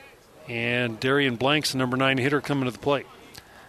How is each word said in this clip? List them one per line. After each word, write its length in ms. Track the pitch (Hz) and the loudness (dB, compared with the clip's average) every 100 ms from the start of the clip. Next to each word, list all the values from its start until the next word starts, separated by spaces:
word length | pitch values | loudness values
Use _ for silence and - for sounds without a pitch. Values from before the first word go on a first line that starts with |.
| - - - - - | -20 -20 -20 -20 -8
And 540 | 117 117 123 123 110 | -4 -2 0 -2 -2
Darian 360 | 131 143 139 113 | 0 2 2 2
Blanks, 360 | 131 151 - | 2 2 2
the 60 | 131 | -2
number 180 | 127 127 | -2 0
nine 220 | 135 131 | 2 2
hitter, 220 | 131 143 | 0 0
coming 240 | - 143 127 | -2 -2 -2
to 40 | |
the 80 | 110 | -4
plate. 280 | 143 139 - - - - - - | -2 -2 -4 -20 -20 -20 -20 -20